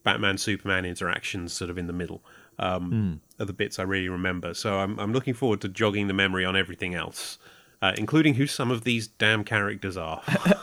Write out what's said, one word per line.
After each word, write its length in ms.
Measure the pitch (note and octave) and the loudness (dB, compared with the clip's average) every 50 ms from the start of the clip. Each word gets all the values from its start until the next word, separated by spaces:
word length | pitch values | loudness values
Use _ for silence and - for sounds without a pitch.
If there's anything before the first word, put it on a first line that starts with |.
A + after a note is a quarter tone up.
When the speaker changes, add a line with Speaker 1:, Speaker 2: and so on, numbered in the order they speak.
| _ | _
Speaker 1:
Batman-Superman 840 | G2+ G2 - G#2+ G2 F#2+ G2 - A2 G2 F#2+ - G2+ F#2+ F#2 F#2 | 0 2 2 2 2 0 0 0 -2 -2 -2 0 0 0 0 0
interactions 680 | F2+ F2 - F#2+ E2+ - - - - - G2 F2 E2+ - | -2 -4 -4 -2 -2 -2 -2 -4 -6 -6 -6 -6 -6 -6
sort 180 | - F#2+ F2 | -6 -6 -6
of 60 | F2 F2+ | -4 -4
in 80 | F2 | -4
the 60 | E2+ F2 | -4 -4
middle, 320 | F2+ F2 E2 E2+ - - - - - - - _ - | -4 -4 -6 -8 -12 -16 -20 -20 -20 -20 -16 _ -2
um, 320 | F#2+ F2+ F#2 F2+ F2+ F2 F2 A2 G#2 F#2 D#2+ D#2 - _ _ - | -2 0 0 0 -2 0 0 2 2 0 -2 -4 -10 _ _ -8
Speaker 2:
Hmm. 40 | A2+ | -8
Speaker 1:
are 40 | |
the 60 | G2 F2 | -8 -4
bits 260 | - G#2 - - - | -4 -4 -4 -2 -4
I 40 | F#2+ | -2
really 260 | F#2+ G2 F#2+ F#2 F2+ | -2 0 0 0 -2
remember. 440 | F#2 F2+ F#2 F#2 F2+ F2 D#2+ F2 E2+ | -2 -2 -2 -2 -2 -2 -4 -6 -6
So 240 | - - A2 G2 F#2+ | -4 -2 0 0 2
I'm, 180 | G2 G2 G#2+ G2+ | 0 0 -2 -2
I'm 140 | G2+ G#2 A#2+ | -2 0 0
looking 220 | C3 - C3+ B2 | 0 0 -2 -2
forward 260 | - C#3 A#2+ G#2+ G2+ - | 0 2 0 0 0 -2
to 60 | G2+ | -6
jogging 380 | F#2 - A2+ G#2 G2+ G#2 G2+ G2 | -2 0 0 2 2 2 0 0
the 60 | F#2+ | 4
memory 300 | G2 G2 F#2+ F#2 F#2 F#2 | 4 4 4 4 2 0
on 100 | F#2 F#2 | 2 2
everything 380 | F#2+ F#2 F2+ F2 - - F2+ F2 | 2 0 0 -4 -6 -6 -6 -4
else, 440 | E2+ E2 - - - - - - - - - - - - _ _ _ | -4 -6 -6 -8 -10 -10 -10 -12 -14 -18 -20 -20 -20 -20 _ _ _
uh, 120 | G2 F#2+ - | 0 2 2
including 380 | G#2 G#2+ A2 D3 D#3+ D#3 D3+ C3 | 2 0 2 4 4 6 6 4
who 120 | A#2+ C#3+ | 4 2
some 240 | C#3+ - - C3 A#2+ | 0 0 -2 0 0
of 140 | B2+ A2+ A#2 | 0 0 0
these 220 | B2+ A#2 A#2 G#2+ - | 0 0 0 -2 -6
damn 360 | - _ A2 G#2+ A2 G#2+ G2+ | -2 _ 4 4 4 4 2
characters 520 | - A#2 G#2 G2+ G#2 G#2 G2+ - F#2+ F2+ | 0 0 0 2 0 -2 -4 -6 -6 -4
are. 260 | F#2 D#2+ D#2+ D#2+ - - | -4 -4 -4 -6 -4 -2
<laughs> 60 | - - - - F3+ - - | 0 0 4 6 4 4 4